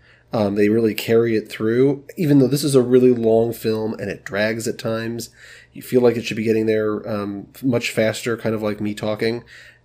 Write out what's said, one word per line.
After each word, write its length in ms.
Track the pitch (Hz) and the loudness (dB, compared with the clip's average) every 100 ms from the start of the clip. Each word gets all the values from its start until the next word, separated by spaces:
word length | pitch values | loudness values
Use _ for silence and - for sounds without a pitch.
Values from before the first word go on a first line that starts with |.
| _ _ _ | _ _ _
Um, 220 | 120 101 101 | -2 0 2
they 120 | 104 | 2
really 260 | 113 113 | 4 2
carry 420 | 101 - 113 117 107 | 0 0 2 2 0
it 120 | 104 | -4
through, 560 | - 110 120 135 139 - - | -6 -2 2 2 0 -6 -4
even 220 | 156 143 | 2 4
though 80 | 123 | 4
this 160 | 143 | 2
is 100 | 147 | 2
a 80 | 135 | 2
really 300 | 120 127 127 | 6 6 6
long 380 | 120 113 113 117 | 4 4 2 2
film 400 | 113 110 110 110 | -2 -4 -4 -4
and 160 | - 101 | -6 -8
it 140 | 87 | -8
drags 420 | - 98 110 113 113 | -6 -4 -2 -2 -6
at 100 | - | -6
times. 520 | 113 113 113 117 117 _ - - _ | -6 -6 -6 -10 -12 _ -20 -20 _
You 80 | - | -20
feel 200 | - 123 | -2 4
like 140 | 120 113 | 4 2
it 80 | |
should 120 | 107 107 | -2 -4
be 60 | |
getting 220 | 110 110 110 | 0 0 0
there, 420 | 107 107 107 113 | 0 -2 -4 -6
um, 380 | 104 101 101 - - | -6 -6 -8 -14 -6
much 280 | 131 117 - | -2 -2 -2
faster, 460 | - 110 110 123 113 | -2 -2 -2 -6 -6
kind 180 | 113 | -4
of 60 | 110 | -4
like 200 | 107 104 | -4 -6
me 140 | 104 | -6
talking. 500 | 104 107 107 113 117 - - - _ | -6 -6 -4 -4 -4 -10 -20 -20 _